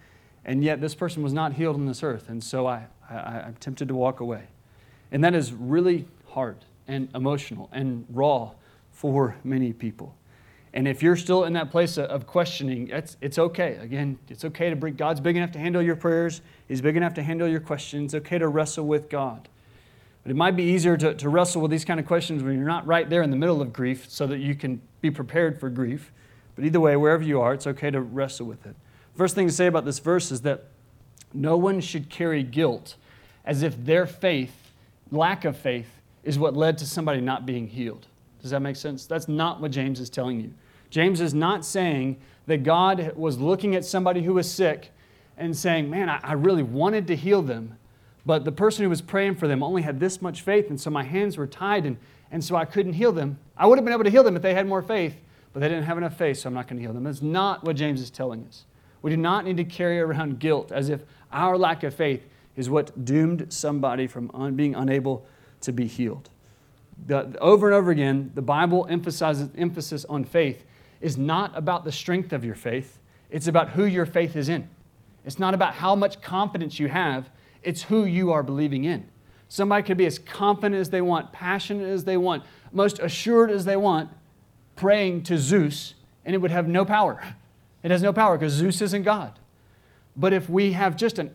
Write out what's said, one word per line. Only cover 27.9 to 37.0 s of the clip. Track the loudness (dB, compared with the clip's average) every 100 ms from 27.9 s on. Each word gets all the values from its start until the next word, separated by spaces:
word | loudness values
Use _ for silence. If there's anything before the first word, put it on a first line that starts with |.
| -4
wrestle | -4 -4 -6 -6 -12
with | -12 -16
it. | -20 -20 -20 -20 -2
First | 0
thing | 2 0
to |
say | 4 4
about | 4 -2
this | -4
verse | 0 0 0
is | -4
that | -4 -4 -8 _ _ _ -20 -20 -14
no | -4 2 4
one | 4 0
should | -2 -8 -10
carry | -4 -2 0
guilt | -2 0 2 0 -8 -20 _ -20 -20 _
as | -4 0
if | 0 -2
their | 2 2 2
faith, | -2 0 0 -2 -10 -20 _ _ _ -8
lack | 0 0 0 -4
of | -4
faith, | -4 -4 -8 -18 _ _
is | -4 0
what | 0 2
led | 2 2
to | -4
somebody | -4